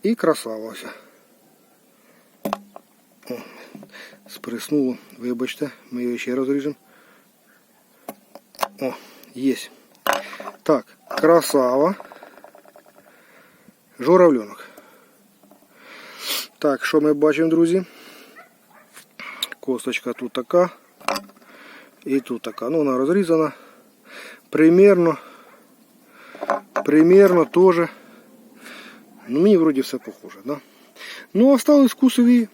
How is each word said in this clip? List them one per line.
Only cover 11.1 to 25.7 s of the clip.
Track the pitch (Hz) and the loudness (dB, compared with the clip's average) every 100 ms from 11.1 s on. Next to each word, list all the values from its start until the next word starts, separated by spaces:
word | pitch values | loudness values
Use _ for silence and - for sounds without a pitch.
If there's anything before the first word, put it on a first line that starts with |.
| - 160 170 151 143 127 131 160 196 - - - - - - _ - _ _ _ _ _ _ _ _ _ _ _ _ | -2 2 2 2 0 0 0 -2 -4 -14 -20 -20 -20 -20 -20 _ -20 _ _ _ _ _ _ _ _ _ _ _ _
Журавльонок. | 127 180 175 131 104 - - - _ _ _ _ _ _ _ _ _ _ - - - - - - - _ | 2 4 4 2 -6 -18 -20 -20 _ _ _ _ _ _ _ _ _ _ -20 -20 -20 -16 -10 -10 -10 _
Так, | 151 135 | -4 -2
що | - 156 | -2 0
ми | 151 | 0
бачимо, | 147 151 143 165 | 2 0 2 0
друзі? | 165 165 185 180 - - - - - - _ _ _ _ - _ _ - - - - | 2 2 0 -4 -16 -20 -20 -20 -20 -20 _ _ _ _ -20 _ _ -20 -12 -12 -12
Косточка | - 127 - 117 120 | -8 -6 -6 -8 -8
тут | 120 120 | -10 -10
така. | - 120 175 180 - _ _ - - - _ _ - - - - _ | -10 -2 0 0 -4 _ _ -8 -8 -10 _ _ -20 -20 -20 -20 _
І | - 135 | -4 -4
тут | 123 117 | -4 -12
така. | 117 104 117 | -10 -10 -6
Ну, | 160 | -2
вона | 143 127 | -2 -2
розрізана. | 135 190 175 160 156 - - _ _ _ _ - - - _ | 0 0 0 0 -2 -6 -20 _ _ _ _ -20 -20 -20 _
Примірно. | 151 160 175 202 185 170 147 - - - _ _ | 2 4 6 6 6 2 -2 -12 -20 -20 _ _